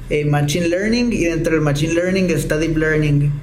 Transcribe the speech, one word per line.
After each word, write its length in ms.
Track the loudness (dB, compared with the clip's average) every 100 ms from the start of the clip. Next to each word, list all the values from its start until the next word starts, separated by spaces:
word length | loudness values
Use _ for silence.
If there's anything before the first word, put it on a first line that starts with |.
| -6
eh, 160 | -2
machine 440 | 0 0 0 0 0
learning, 440 | 0 0 0 0
y 120 | 0
dentro 300 | -2 0 2
del 80 | 2
machine 320 | 2 0 0
learning 360 | 0 0 0 0
está 280 | 0 0 0
deep 180 | 0 0
learning. 560 | 0 2 2 2 0 -2